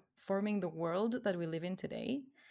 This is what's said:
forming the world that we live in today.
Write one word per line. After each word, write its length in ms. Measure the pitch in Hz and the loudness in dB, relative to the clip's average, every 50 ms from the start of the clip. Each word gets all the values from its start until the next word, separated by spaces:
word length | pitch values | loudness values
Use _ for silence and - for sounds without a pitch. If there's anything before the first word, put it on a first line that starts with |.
| - _ _ | -12 _ _
forming 440 | - - - 196 196 208 214 208 202 | -12 -4 0 0 2 2 2 2 2
the 80 | 185 170 | 2 0
world 540 | 160 160 170 165 170 190 214 233 233 233 226 | -2 0 0 0 2 2 2 2 2 2 2
that 140 | 202 180 175 | 2 2 2
we 80 | 170 | 0
live 180 | 160 160 160 165 | 0 -2 -2 -2
in 120 | 180 185 | -2 -4
today. 460 | - - - - - - - 254 285 269 - _ - - - | -2 -4 -4 -4 -4 -2 -2 -2 -2 -4 -8 _ -20 -20 -20